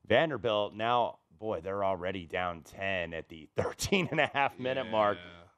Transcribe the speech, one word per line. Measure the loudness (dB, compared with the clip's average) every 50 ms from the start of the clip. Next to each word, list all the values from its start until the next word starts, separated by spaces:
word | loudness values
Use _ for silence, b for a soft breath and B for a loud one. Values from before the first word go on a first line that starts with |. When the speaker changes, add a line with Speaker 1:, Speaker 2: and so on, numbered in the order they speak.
| b
Speaker 1:
Vanderbilt | 2 4 4 4 4 0 -2 0 0 2 2 2 0 -2
now, | -2 0 2 4 4 2 0 -2 -8 _ _ _ -8
boy, | -4 -4 -4 -4
they're | -4 -4 -2 0 0
already | 0 0 0 -2 -4 -4 -4 -6 -4
down | -2 -2 -2 -2 -4 -6
ten | -12 -16 -10 -6 -4 -2 0 -2 -2 -4 -4
at | -8 -8 -10
the | -14 -18 -18 -12
<laughs> | -4 -4
thirteen | -2 -2 -2 -4 -2 0 2 2 2 2
and | 2 2
a | 2 2
half | 2 2 0 0 0 -2
minute | -4 -2 -2 -2 -2 0
mark. | 2 4 4 4 4 0
Speaker 2:
Yeah. | -4 -16 -18 -20 -20 -20 _